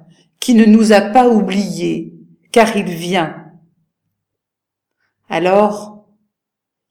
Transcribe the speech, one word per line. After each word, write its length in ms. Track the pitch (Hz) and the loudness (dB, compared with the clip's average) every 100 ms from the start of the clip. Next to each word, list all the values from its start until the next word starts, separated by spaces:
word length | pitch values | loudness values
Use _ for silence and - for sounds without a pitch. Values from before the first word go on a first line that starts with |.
| _ _ _ - | _ _ _ -12
qui 160 | - | 0
ne 100 | 226 | 2
nous 280 | 220 220 214 | 4 4 4
a 80 | 202 | 2
pas 280 | - 262 247 | 2 2 2
oubliés, 840 | 220 190 196 185 165 170 165 165 - _ _ _ | 2 -2 -4 -6 -6 -6 -8 -10 -18 _ _ _
car 240 | 226 220 214 | 0 0 0
il 100 | 180 | -6
vient. 640 | 165 175 185 156 - - _ _ _ _ _ _ _ _ _ _ _ _ _ _ _ _ _ - | -8 -6 -4 -4 -8 -20 _ _ _ _ _ _ _ _ _ _ _ _ _ _ _ _ _ -10
Alors, 760 | 160 180 196 208 - - - _ _ _ _ _ _ _ _ _ | -4 0 2 0 -2 -14 -20 _ _ _ _ _ _ _ _ _